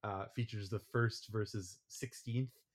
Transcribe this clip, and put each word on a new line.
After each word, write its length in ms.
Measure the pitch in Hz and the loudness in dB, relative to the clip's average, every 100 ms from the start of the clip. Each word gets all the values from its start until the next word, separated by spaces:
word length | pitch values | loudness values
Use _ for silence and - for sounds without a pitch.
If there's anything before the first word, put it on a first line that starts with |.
uh, 220 | 107 95 98 | -2 -2 -4
features 360 | - 117 110 98 | -2 -2 -2 -4
the 80 | 104 | -4
first 500 | - 117 117 - - | 0 6 6 4 -4
versus 500 | 107 104 104 92 - _ | -2 0 -2 -6 -10 _
sixteenth 600 | - 127 - - 120 131 - _ | -8 -8 -8 -2 0 0 -4 _